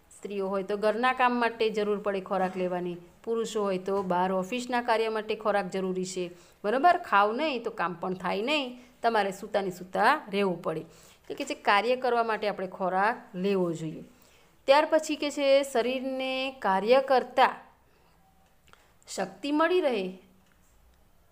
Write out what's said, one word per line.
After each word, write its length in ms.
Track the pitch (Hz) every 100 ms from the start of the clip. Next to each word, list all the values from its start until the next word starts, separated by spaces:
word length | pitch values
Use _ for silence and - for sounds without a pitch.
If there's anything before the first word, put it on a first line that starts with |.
| _
સ્ત્રીઓ 360 | - 196 202 190
હોય 160 | 196
તો 140 | 190 208
ઘરના 360 | 214 214 254
કામ 220 | 254 247 240
માટે 240 | 226 233 220
જરૂર 300 | 214 208 202
પડે 220 | 202 196
ખોરાક 340 | 190 196 185 190
લેવાની, 420 | 180 180 180 175 - -
પુરુષો 360 | - 226 214 214
હોય 160 | 202 185
તો 160 | 185 196
બહાર 260 | 185 180 185
ઓફિસના 500 | 190 185 247 247 247
કાર્ય 280 | 240 220 226
માટે 260 | 220 214 214
ખોરાક 320 | 214 202 185
જરૂરી 360 | 190 185 185 185
છે, 200 | 185 175 - - _
બરાબર? 320 | 202 247 349 349 -
ખાવ 260 | 202 208 233
નહીં 240 | 311 247
તો 80 | 233
કામ 220 | - 175
પણ 280 | 175 190 185
થાય 180 | 180 185
નહીં, 300 | 240 302 254 247 - -
તમારે 300 | 233 226 196
સૂતાની 400 | 185 214 208 196
સૂતા 400 | 175 185 190 214 302 214
રહેવું 300 | 196 196 170
પડે. 240 | 170 160 160 - - - -
એટલે 60 | -
કે 100 | 285
જે 100 | 294
કાર્ય 400 | 254 202 226 254
કરવા 280 | 254 240
માટે 240 | 226 214 208
આપણે 200 | 185 190
ખોરાક 480 | - 185 185 208 247 - 180
લેવો 320 | 190 196 175
જોઈએ. 300 | 156 160 165 - - _ _ _ _ -
ત્યાર 180 | 277 302
પછી 300 | 311 311 294
કે 140 | 294
છે, 160 | 294 277 277
શરીરને 680 | 277 233 233 262 269 262 262 262 262 262
કાર્ય 400 | 202 190 208 262
કરતા 520 | 262 254 240 - 254 - - _ _ _ _ _ _ _ _ _ _ - _ _ -
શક્તિ 440 | - 190 - 285
મળી 300 | 302 330 359
રહે 220 | 302 220 185 185 - _ _ _ _ _ _ _ _ _ _